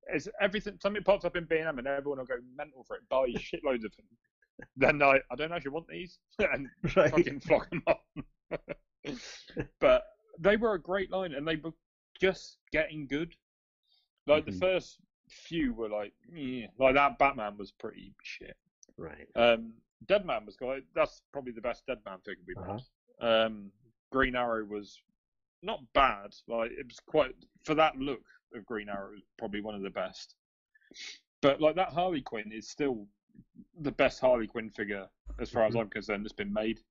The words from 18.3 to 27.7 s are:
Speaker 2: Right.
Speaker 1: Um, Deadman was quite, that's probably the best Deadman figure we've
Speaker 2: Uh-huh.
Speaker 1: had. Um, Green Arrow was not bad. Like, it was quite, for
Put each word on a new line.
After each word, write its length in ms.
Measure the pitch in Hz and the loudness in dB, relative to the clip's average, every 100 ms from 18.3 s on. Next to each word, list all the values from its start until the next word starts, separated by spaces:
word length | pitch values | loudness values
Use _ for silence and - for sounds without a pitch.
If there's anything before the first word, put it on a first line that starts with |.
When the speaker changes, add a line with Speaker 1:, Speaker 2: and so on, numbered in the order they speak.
| - - - _ _ - - | -16 -16 -20 _ _ -20 -14
Speaker 2:
Right. 300 | 85 - - | -12 -12 -10
Speaker 1:
Um, 380 | - 120 117 113 - _ _ - | 4 6 6 2 -16 _ _ 0
Deadman 400 | 196 185 120 104 | 0 2 -4 -6
was 100 | - | -10
quite, 280 | 127 135 135 | -6 -6 -6
that's 280 | 165 151 - _ | 0 0 0 _
probably 200 | 143 127 | -12 -10
the 80 | 113 | -8
best 240 | 120 113 - | -6 -8 -8
Deadman 340 | 123 - 95 | -8 -8 -14
figure 220 | - 92 90 | -12 -14 -12
we've 100 | 92 | -12
Speaker 2:
Uh-huh. 200 | 90 104 127 _ _ _ | -8 -10 -10 _ _ _
Speaker 1:
had. 0 | |
Um, 520 | 117 113 113 107 101 _ _ _ _ | 2 2 2 -2 -14 _ _ _ _
Green 240 | 131 131 123 | 0 0 0
Arrow 280 | 120 113 | -2 -2
was 360 | 107 104 101 - _ _ _ _ _ _ | -4 -8 -10 -20 _ _ _ _ _ _
not 180 | - 226 127 | -10 -10 -2
bad. 420 | - 135 107 101 - - | 4 4 2 -10 -18 -6
Like, 240 | 117 117 | -4 -4
it 140 | - 127 | -6 -14
was 140 | - | -16
quite, 340 | - 156 131 - - _ | 0 2 2 -2 -20 _
for 100 | - | -4